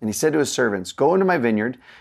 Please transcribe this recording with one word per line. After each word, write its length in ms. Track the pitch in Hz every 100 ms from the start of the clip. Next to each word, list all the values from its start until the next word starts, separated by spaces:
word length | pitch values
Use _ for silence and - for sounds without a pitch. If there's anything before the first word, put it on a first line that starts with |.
And 60 | 107
he 40 |
said 200 | 101 156
to 60 | 151
his 120 | 139
servants, 400 | - 117 98 92
"Go 220 | - 143 190
into 100 | 190
my 120 | 170
vineyard, 400 | 117 107 117 131 - -